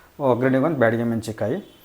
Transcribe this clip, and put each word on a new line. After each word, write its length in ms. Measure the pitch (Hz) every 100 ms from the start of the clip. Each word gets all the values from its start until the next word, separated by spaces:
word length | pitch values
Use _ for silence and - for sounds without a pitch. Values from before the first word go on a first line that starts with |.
| - -
ಒಗ್ಗರಣೆಗೆ 440 | 139 113 131 131
ಒಂದು 140 | 151 147
ಬ್ಯಾಡಗಿ 260 | 113 113
ಮೆಣಸಿನ್ಕಾಯಿ, 520 | 117 113 110 104 107 175 - -